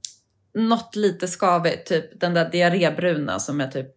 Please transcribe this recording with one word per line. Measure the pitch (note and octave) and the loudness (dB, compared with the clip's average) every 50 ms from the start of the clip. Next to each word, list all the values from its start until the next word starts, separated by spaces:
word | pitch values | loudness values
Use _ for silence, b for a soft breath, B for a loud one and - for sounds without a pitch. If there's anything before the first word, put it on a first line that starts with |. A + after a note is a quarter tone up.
| - - - _ _ _ _ _ _ _ _ | -14 -14 -14 _ _ _ _ _ _ _ _
något | G#3 A3+ A3+ A#3 A#3 A#3 - - | -2 0 2 0 0 -2 -6 -4
lite | G#3 G#3 G3 F3+ - F#3 F3+ | 0 0 0 0 0 -4 -6
skavigt, | - - G#3 F#3 F3 E3+ E3 E3 - - - - | -4 0 2 2 2 2 2 0 -2 -2 -4 -2
typ | F#3 D#3+ D#3+ - - - | -2 -2 -2 -4 -6 -4
den | - F3 F3 | -2 0 2
där | E3+ E3 E3 | 2 0 2
diarrébruna | E3+ F3 F3 F3 E3+ F3+ F3 D#3 D3+ E3 E3+ F3+ E3 D3+ C#3+ A2+ F2+ F#2+ | 2 2 2 4 4 4 2 2 0 0 0 0 0 0 -2 -2 -4 -4
som | - - C#3+ D3 | -4 -4 -4 -4
är | C3+ C3 | -4 -4
typ | - C3+ B2+ C3 - | -4 -8 -8 -10 -14